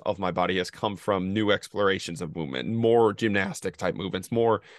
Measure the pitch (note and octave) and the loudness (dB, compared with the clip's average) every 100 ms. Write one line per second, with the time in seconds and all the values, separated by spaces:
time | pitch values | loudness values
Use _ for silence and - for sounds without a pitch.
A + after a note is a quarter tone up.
0 | - G2+ F#2 F2 F2+ F#2 F2 - G#2+ G2 | -4 -2 -2 0 0 0 -2 -2 -4 -4
1 | - G2 F#2 G#2 G#2 G2 - G2 G2+ F#2+ | -2 0 0 0 2 0 0 0 2 0
2 | - E2 E2+ E2+ D2 C2 B1+ A2+ A2+ A#2 | -4 -8 -8 -8 -6 -6 -4 0 4 6
3 | A2 G#2 A2+ G2 G2 - F#2+ - F#2 - | 4 2 0 0 -2 -4 -8 -4 -4 -4
4 | F#2+ F2+ - A#2 A#2 G#2 - | -4 -6 -4 0 2 2 -2